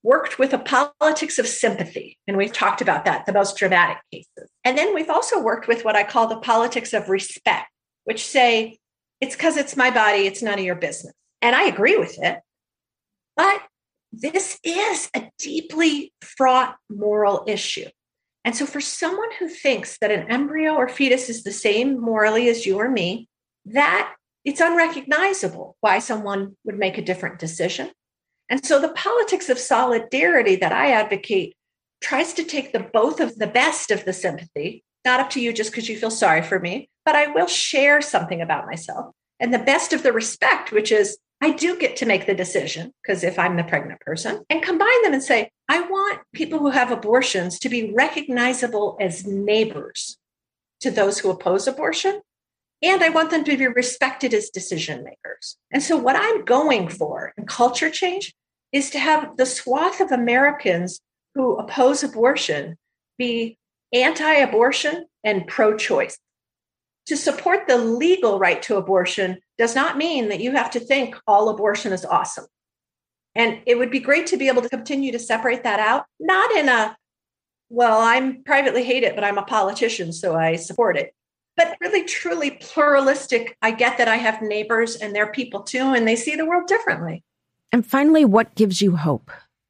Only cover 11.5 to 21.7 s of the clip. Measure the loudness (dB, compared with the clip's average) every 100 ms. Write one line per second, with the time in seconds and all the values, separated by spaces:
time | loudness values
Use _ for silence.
11.5 | 4 2 2 2 4 0 -2 -4 -4 _
12.5 | _ _ _ _ _ _ _ _ 0 2
13.5 | 2 -4 _ _ _ _ -10 -4 -4 -4
14.5 | -8 -6 -2 -2 -2 -6 -10 -10 -14 -8
15.5 | -8 -6 0 0 0 -8 _ -14 0 4
16.5 | 4 2 -4 -16 -6 -2 2 2 0 -2
17.5 | -6 -4 -8 -10 _ _ _ _ _ -6
18.5 | -4 -6 -6 -8 -6 -6 -4 -6 -8 -10
19.5 | -4 -2 -2 -4 -4 -2 -2 -2 -2 -2
20.5 | -2 0 0 -2 0 2 2 -2 -10 -10
21.5 | -4 0